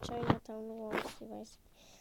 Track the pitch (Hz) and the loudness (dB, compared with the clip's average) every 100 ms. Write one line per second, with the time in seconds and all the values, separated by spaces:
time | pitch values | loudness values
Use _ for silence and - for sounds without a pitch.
0 | - 240 233 233 - 220 220 226 214 214 | -4 4 6 6 2 -8 -6 -6 -2 -2
1 | - - 226 208 226 - - - - - | -2 -6 -8 -8 -10 -16 -20 -20 -20 -20